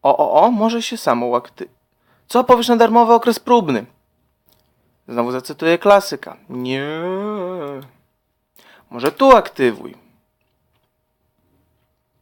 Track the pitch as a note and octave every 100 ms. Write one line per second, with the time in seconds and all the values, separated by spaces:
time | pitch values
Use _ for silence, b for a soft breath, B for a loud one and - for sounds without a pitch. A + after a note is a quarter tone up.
0 | C3+ - D3+ D3 G#3 A3+ A3 A#3 A3+ A#3
1 | - A#2+ A#2+ B2 - _ - _ _ _
2 | _ _ _ A#3+ A#3+ A#3+ A#3+ A#3 A3+ A3+
3 | A3+ A#3 A#3 A3 - A#3+ E3 A#2 - _
4 | _ _ _ _ _ _ _ _ _ _
5 | - A#2+ A#2+ B2+ B2+ D3 D#3+ E3+ G3+ G3+
6 | F#3+ D3 - - _ B2 B2+ C3+ C#3+ D#3
7 | F3+ F#3 G#3 G#3 F3+ F3+ C#3+ C#3 C#3 _
8 | _ _ _ _ _ b b b _ A#2+
9 | - - C4+ A#3+ - - B2+ G#2 - -
10 | _ _ _ _ _ _ _ _ _ _
11 | _ _ _ _ _ _ _ _ _ _
12 | _ _